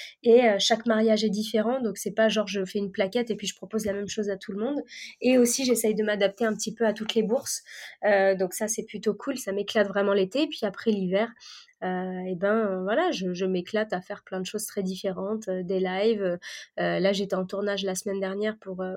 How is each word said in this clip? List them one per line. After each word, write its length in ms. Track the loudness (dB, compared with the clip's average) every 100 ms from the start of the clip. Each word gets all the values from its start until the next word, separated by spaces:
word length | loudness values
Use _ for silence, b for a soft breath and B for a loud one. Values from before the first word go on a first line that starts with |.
| B B
Et, 260 | 8 8 8
euh, 60 | 4
chaque 300 | 4 2 2
mariage 360 | 4 4 4
est 60 | 2
différent, 520 | 0 0 0 2 0
donc 160 | -2 -4
c'est 160 | -4
pas 160 | 2 2
genre 180 | 2 0
je 180 | -2 -2
fais 140 | -4
une 120 | -4
plaquette 380 | -2 -2 0 -2
et 60 | -4
puis 100 | -6
je 100 | -10
propose 300 | -6 -4 -2
la 80 |
même 140 | -4 -4
chose 220 | -4 -4
à 80 | -4
tout 160 | -6
le 100 | -6
monde. 160 | -4 -4 -8 B B B
Et 160 | 4 6
aussi, 280 | 4 2 2
j'essaye 280 | 2 2
de 100 | 2
m'adapter 420 | 0 2 0 2 -2
un 80 |
petit 200 | 0 -4
peu 140 | 0 0
à 60 |
toutes 200 | 0 -2
les 80 | 0
bourses. 400 | 2 0 -2 -8 -10 B B B 2
Euh, 280 | 4 4
donc 200 | 4 0
ça, 140 | -2 -4
c'est 180 | -4 -6
plutôt 280 | -4 -2
cool, 240 | -2 -4 -6
ça 140 | -4
m'éclate 360 | -4 0 2 2
vraiment 260 | 2 2
l'été. 300 | 4 2 0
Et 40 | 0
puis 140 | -2
après, 260 | -6 -2 0
l'hiver, 400 | 2 2 0 0 -6 B B B -8
euh, 360 | -4 -4 -4 -6 -6
et 100 | -2
ben, 200 | 2 2
euh, 280 | 2 0
voilà, 280 | 0 2 2
je, 220 | 0 -2
je 120 | -2 0
m'éclate 460 | -2 -2 -2 -2
à 100 | -4
faire 220 | -6 -14
plein 160 | -8 -8
de 60 | -6
choses 200 | -6 -6
très 160 | -6
différentes, 680 | -4 -4 -4 -4 -4 -4 -4
euh, 120 | -4
des 180 | -2 -2
lives. 600 | 0 0 2 2 0 -2 B B B -4
Euh, 200 | 0 2
là, 120 | 2
j'étais 240 | 2 0 -2
en 100 | -2
tournage 380 | -4 -2 -2
la 120 | -4 -4
semaine 260 | -4 -2
dernière 360 | -2 -2 -4 -4
pour, 240 | -8 -6
euh, 140 | -6